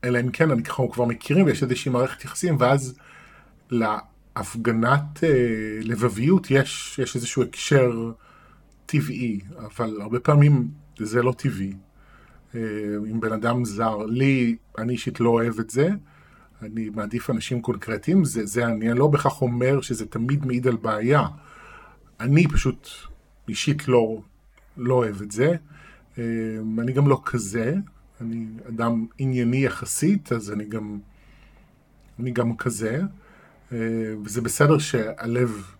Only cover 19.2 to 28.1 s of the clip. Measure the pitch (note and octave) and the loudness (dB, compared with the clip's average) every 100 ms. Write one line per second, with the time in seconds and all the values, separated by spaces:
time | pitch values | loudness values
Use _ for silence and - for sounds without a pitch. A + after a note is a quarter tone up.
19.2 | C#3+ - B2+ A#2+ B2+ C#3 - A2+ G#2+ A#2 | 2 0 -2 2 2 2 0 -6 -6 -4
20.2 | A#2+ C#3+ C#3 B2 B2 A#2 A2+ G#2+ A2+ D3 | -2 -2 0 0 0 0 -2 -2 4 4
21.2 | G#2+ - - - - - - - _ _ | 2 -4 -20 -20 -20 -20 -20 -20 _ _
22.2 | A#2+ C#3+ E3 C#3+ C3 B2 - - - - | 2 4 6 4 2 -4 -12 -20 -18 -20
23.2 | _ _ - G#2+ - D3 C#3 B2 A2 A2 | _ _ -10 -4 -2 -2 4 4 4 -2
24.2 | - _ _ _ _ - A#2+ B2+ A2+ G2+ | -12 _ _ _ _ -8 0 2 2 -2
25.2 | G#2 G#2 C#3 E3+ - - - - _ - | -8 0 2 2 -4 -20 -20 -20 _ -8
26.2 | A#2 A2+ A2+ A2 A2 A2 A#2 C3+ C#3+ C3 | -4 -4 -4 -6 -4 -4 -2 2 4 4
27.2 | - A#2+ G2 A2 A2+ F3 G3+ - _ | 0 -4 -4 -4 -2 -2 -6 -14 _